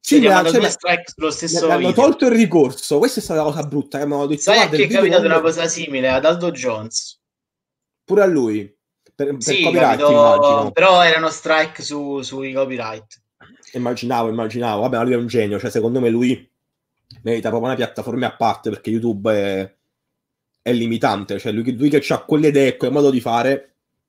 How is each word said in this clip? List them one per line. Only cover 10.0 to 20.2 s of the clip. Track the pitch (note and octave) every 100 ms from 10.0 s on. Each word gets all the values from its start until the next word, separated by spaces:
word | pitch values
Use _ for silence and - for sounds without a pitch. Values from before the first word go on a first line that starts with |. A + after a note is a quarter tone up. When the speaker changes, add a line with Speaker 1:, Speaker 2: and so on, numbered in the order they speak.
| D3
Speaker 2:
capitò, |
Speaker 1:
immagino. | D3 C#3+ C#3+ C#3+ C#3+ C#3+
Speaker 2:
però | - F#3 F3+
erano | E3+ D#3+ D#3+
strike | D#3 D#3+ D#3 D#3 -
su, | C#3+ D3 C#3+ C#3
sui | B2+ C3+ C3+
copyright. | C3 C3+ B2+ A2+ A2 G#2+ _ _ _ _ _ _
Speaker 1:
Immaginavo, | B2+ B2 A#2+ A#2+ B2 A2+
immaginavo. | A2+ A2 A#2+ A#2 G#2
Vabbè, | A#2+ B2
ma |
lui | B2
è | B2
un | A#2+
genio, | A#2+ G#2 G2+
cioè, | A#2+
secondo | A#2 A2+ B2+
me | A#2+
lui | A2+ B2 B2+ _ _ _ _ _ _ _ -
merita | A2 A#2 A2
proprio | A2+ A#2+
una | B2
piattaforma | A#2 - A2 A#2 B2
a | -
parte, | A2+ G2 -
perché | G#2 -
YouTube | A2+ A#2 G2+ G#2+
è, | G#2+ G2+ F#2+ F#2+ _ _ _ _ _